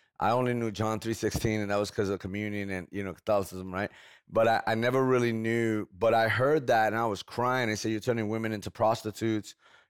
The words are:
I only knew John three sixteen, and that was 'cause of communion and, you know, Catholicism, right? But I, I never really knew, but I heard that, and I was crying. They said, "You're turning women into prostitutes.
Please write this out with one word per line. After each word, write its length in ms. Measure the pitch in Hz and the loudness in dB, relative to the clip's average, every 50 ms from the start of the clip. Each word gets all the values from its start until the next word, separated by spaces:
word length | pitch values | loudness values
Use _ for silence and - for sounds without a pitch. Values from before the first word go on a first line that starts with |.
| _ _ _ - | _ _ _ -2
I 120 | - 104 | 0 2
only 240 | 117 127 127 123 120 | 2 2 2 0 0
knew 160 | 120 117 113 | -2 -2 -4
John 280 | 101 104 110 110 110 104 | -2 -2 -2 -2 -2 -2
three 140 | - 113 110 | -2 -4 -4
sixteen, 460 | - 110 104 - - - 113 107 107 | -2 -2 -2 -2 0 0 0 0 0
and 80 | 104 98 | 0 0
that 60 | 101 | 0
was 140 | 104 104 - | 0 0 0
'cause 180 | - - 104 95 | -2 -2 -2 -2
of 80 | 98 92 | -2 -4
communion 520 | - 95 95 104 107 104 104 104 101 98 | -6 -8 -6 -6 -6 -4 -6 -6 -6 -6
and, 160 | 95 92 85 - | -6 -8 -8 -8
you 140 | - 101 98 | -8 -8 -8
know, 100 | 95 82 | -8 -10
Catholicism, 580 | - _ - 104 101 98 - 92 92 92 92 | -6 _ 0 0 0 0 -2 -8 -10 -10 -6
right? 200 | 92 95 101 - - - - - - _ _ - | -4 -4 -4 -4 -6 -14 -20 -20 -20 _ _ -2
But 180 | - 110 113 | 2 2 4
I, 160 | 113 113 107 - | 4 4 2 0
I 100 | 107 113 | 0 0
never 280 | 113 117 123 127 135 131 | 0 2 2 2 2 4
really 260 | 127 127 123 120 120 113 | 4 4 4 2 2 0
knew, 540 | 113 110 113 117 117 117 113 110 107 98 - - | 0 -2 0 0 2 2 2 0 -2 -4 -6 -4
but 200 | 87 113 113 113 | 0 2 4 6
I 120 | 113 113 110 | 6 4 2
heard 360 | 110 110 127 143 151 156 127 | 2 2 2 2 2 2 2
that, 200 | 120 120 110 110 | 2 4 4 4
and 80 | 107 107 | 2 2
I 80 | 113 117 | 0 0
was 160 | 113 101 - | 0 -2 -4
crying. 460 | - - - - 120 123 127 127 120 110 | -8 -8 -4 -2 0 0 0 0 0 0
They 60 | 107 | -2
said, 160 | 98 - 110 | -2 -2 -2
"You're 80 | 110 107 | -4 -2
turning 300 | - 127 117 117 107 104 | -2 -2 -2 0 -2 -4
women 240 | 110 113 113 110 110 | -4 -4 -4 -4 -6
into 180 | 104 - - | -6 -8 -10
prostitutes. 840 | - - 117 110 117 - - 110 - - 110 113 110 107 101 - - _ _ _ - _ _ | -2 0 2 2 2 0 -4 -8 -6 -2 0 0 0 0 -4 -8 -18 _ _ _ -20 _ _